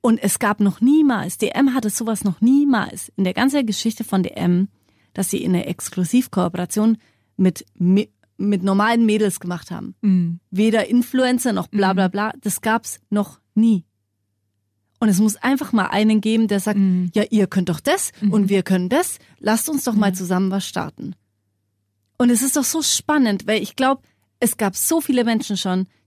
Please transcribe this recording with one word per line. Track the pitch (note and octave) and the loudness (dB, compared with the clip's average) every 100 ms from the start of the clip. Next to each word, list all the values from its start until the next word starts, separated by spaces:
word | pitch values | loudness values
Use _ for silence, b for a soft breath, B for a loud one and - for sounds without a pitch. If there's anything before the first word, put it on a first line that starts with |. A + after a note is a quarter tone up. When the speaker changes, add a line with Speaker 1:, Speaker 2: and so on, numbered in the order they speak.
Speaker 1:
Und | A#3+ A3+ | 2 2
es | G3+ - | 0 -2
gab | G#3 G#3 | -2 2
noch | G3+ - | 0 2
niemals, | A#3+ D#4 D4 A3 E3 - | 4 4 4 2 -4 -4
D | G#3 | -4
M | - C#4 | 2 0
hatte | B3+ G#3+ | 2 -2
sowas | - A3+ G#3+ | -4 -4 -2
noch | G3+ F3 | -2 0
niemals | A#3 C#4 C#4+ A#3 - - - | 4 4 4 2 -2 -10 -12
in | - | -4
der | F#3 | -2
ganzen | F#3 C4 C#4+ | 0 0 0
Geschichte | A3+ G3 A3+ - | -2 -2 -4 -4
von | A3 F#3+ | -4 -2
D | F3+ | -2
M, | - F3 F3 G3 _ _ _ _ | -2 0 2 0 _ _ _ _
dass | - F#3+ | -6 -4
sie | G3+ | -4
in | - | -2
einer | F3+ - | -2 -4
Exklusivkooperation | F3 - - F3 A#3+ - G3 F3+ F3 F3 G#3+ G#3+ A3 b b b - | -10 -8 -6 0 0 0 -2 -2 -4 -4 0 0 0 b b b 0
mit, | F#3 - - _ | 0 0 -18 _
mi-, | F3+ G3 - _ _ - | 2 2 0 _ _ -6
mit | G3+ G3+ | -2 -2
normalen | F#3+ G3 G#3+ A#3 | 0 0 2 2
Mädels | A3+ G#3+ G#3 - | 2 2 0 -2
gemacht | F3 F3 - | -10 -10 -10
haben. | E3+ - - | -14 -14 -4
Speaker 2:
Mhm. | G#3 F#3 E3+ E3+ _ | 0 2 0 -6 _
Speaker 1:
Weder | F#3 A3 A3 - | 0 2 2 2
Influencer | A#3+ A#3+ B3+ B3 B3+ B3 | 0 0 0 2 0 0
noch | G3 F3 | -2 -4
bla | G#3 F#3+ | 0 0
bla | F#3+ F#3 | 2 0
Speaker 2:
Mhm. | |
Speaker 1:
bla, | G3+ G#3+ C4+ | -2 -6 -6
das | G#3 - | -8 -6
gab's | A3 A3+ - - _ | -2 -2 -4 -16 _
noch | G#3 G3 - _ | -4 -4 -10 _
nie. | - A3+ G3 - _ _ _ _ _ _ _ _ _ _ _ | 2 4 2 -2 _ _ _ _ _ _ _ _ _ _ _
Und | A3 | 0
es | F#3 | 4
muss | G#3+ G#3 | 2 0
einfach | C4+ C#4 D4 | -2 0 0
mal | A3 F#3 | 0 0
einen | G3+ G#3+ G#3+ | 2 2 2
geben, | A3 A3+ A3 | 2 2 2
der | G3+ | 0
sagt, | G#3+ G3+ | 0 0
Speaker 2:
Mhm. | F#3+ F3+ F3+ | 2 2 0
Speaker 1:
„Ja, | G#3 - | -2 0
ihr | G#3+ F#3 | 0 2
könnt | G3 F3 | 0 -2
doch | D#3+ | -2
das | C#4 F#4+ - - | -2 -2 -4 -2
Speaker 2:
Mhm. | G#3 | 0
Speaker 1:
und | G#3 G3 | 2 2
wir | G3 | 0
können | - F#3 F3+ | 2 0 2
das, | C4+ F4+ - b b | -2 -2 -8 b b
lasst | - A3 - | -2 -2 -2
uns | D4 | -4
doch | - | 0
mal | G#3+ G3+ | 0 0
Speaker 2:
Mhm. | |
Speaker 1:
zusammen | F#3 F3+ F#3 F#3+ | -2 -2 -2 0
was | G3 | -2
starten.“ | - - D#3 - - - _ _ _ _ _ _ _ _ _ - | -6 -8 -8 -10 -14 -14 _ _ _ _ _ _ _ _ _ 0
Und | A#3+ | 2
es | A#3 | 2
ist | C4 | 0
doch | D4 | -2
so | B3+ D#4+ | -2 -2
spannend, | C#4+ - - D4+ A#3+ G3 - | -2 -4 0 2 2 0 -2
weil | G#3+ | -2
ich | - | -4
glaub, | - C4 C4+ _ _ _ _ | -2 0 0 _ _ _ _
es | B3 - | -4 -2
gab | G3+ | -4
so | F#3+ - E4 | -2 -2 -2
viele | D4+ B3 | 0 0
Menschen | A#3 A3+ - G3 | 0 -2 -2 -4
schon, | F#3+ F#3 F#3+ _ | -2 -2 -4 _